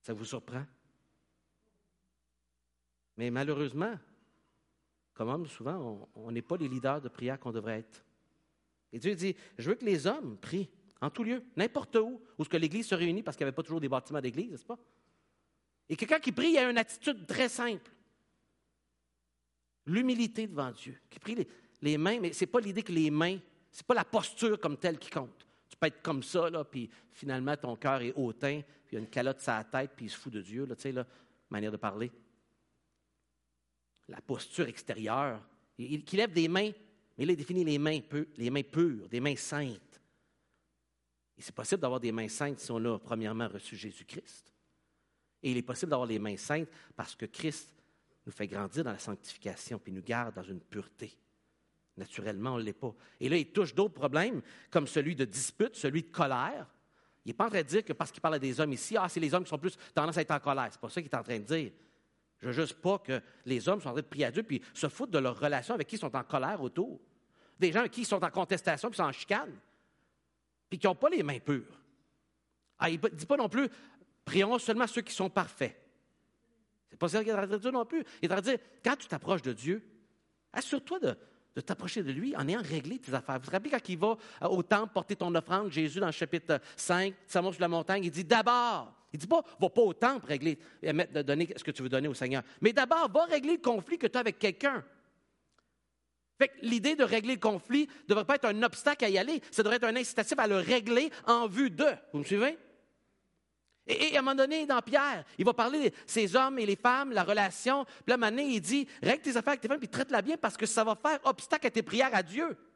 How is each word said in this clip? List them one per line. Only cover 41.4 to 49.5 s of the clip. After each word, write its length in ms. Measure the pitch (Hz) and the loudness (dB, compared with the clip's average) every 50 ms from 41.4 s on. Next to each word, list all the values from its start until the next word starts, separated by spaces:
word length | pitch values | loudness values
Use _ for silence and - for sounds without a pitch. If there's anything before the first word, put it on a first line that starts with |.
c'est 140 | - - - | -18 -14 -12
possible 260 | - 113 - 185 190 | -10 -4 -2 -2 0
d'avoir 200 | 156 127 127 127 | 0 -2 -2 0
des 100 | 120 117 | -2 -2
mains 160 | 110 117 110 | -2 -2 -6
saintes 320 | 107 - - 147 143 139 - | -6 -4 -4 -4 -4 -4 -8
si 100 | - - | -8 -6
on 120 | 120 113 113 | -4 -2 0
a, 140 | 120 113 98 | -2 -2 -2
premièrement, 480 | - - 117 113 110 107 110 113 117 | -4 -6 -6 -4 -4 -4 -4 -4 -4
reçu 300 | 107 95 98 - - - | -6 -6 -10 -14 -14 -14
Jésus-Christ. 760 | 98 104 107 92 - - - - - - - - - _ _ _ _ _ _ _ _ _ _ _ _ _ _ _ _ _ _ _ _ | -12 -12 -14 -14 -14 -20 -16 -16 -16 -16 -16 -20 -20 _ _ _ _ _ _ _ _ _ _ _ _ _ _ _ _ _ _ _ _
Et 100 | - 135 | -2 -2
il 60 | 127 | -2
est 60 | 123 120 | -2 -2
possible 260 | - 123 - - 170 | -4 -6 -6 -2 0
d'avoir 180 | 147 127 127 | 0 0 0
les 120 | 117 113 104 | -2 -2 -2
mains 180 | 104 107 101 | -2 -4 -6
saintes 320 | 95 - - 147 156 160 - - - - - - | -8 -4 -2 -2 -2 -2 -6 -12 -20 -20 -20 -12
parce 200 | - - - - | -12 -12 -12 -10
que 100 | - 113 | -12 -12
Christ 480 | 104 - - - 156 147 - - - _ _ _ _ _ _ _ _ _ _ _ | -12 -10 -6 -6 -6 -6 -6 -16 -20 _ _ _ _ _ _ _ _ _ _ _
nous 60 | - | -18
fait 160 | - - 107 | -10 -10 -8
grandir 360 | 95 98 101 101 92 - 151 165 | -8 -6 -8 -8 -6 -4 -4 -4
dans 80 | 123 | -4
la 80 | 104 90 | -6 -8
sanctification, 800 | - - 101 - - - - - - 104 | -8 -10 -10 -10 -12 -18 -18 -10 -10 -10